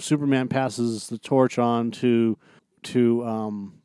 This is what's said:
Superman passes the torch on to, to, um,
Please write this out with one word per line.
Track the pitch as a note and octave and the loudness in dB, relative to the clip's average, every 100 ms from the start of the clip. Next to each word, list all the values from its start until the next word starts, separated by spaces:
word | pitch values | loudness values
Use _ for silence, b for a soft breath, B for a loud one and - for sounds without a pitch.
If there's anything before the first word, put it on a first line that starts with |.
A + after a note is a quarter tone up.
Superman | - D3+ C#3+ C3+ B2 | -2 0 2 0 0
passes | C3+ C3 G#2 A#2 A2 - | -2 -2 -2 -2 -2 -8
the | A#2 | -12
torch | - C3+ B2+ - | 0 4 4 2
on | A#2+ A#2 A#2 | 0 0 -2
to, | A2 B2 A#2 A2+ G#2+ b b b _ | -2 2 2 2 0 b b b _
to, | - B2+ A#2+ A#2 | -4 2 2 2
um, | A#2+ A2 G#2+ G#2 G2 - | -2 -6 -6 -8 -10 -16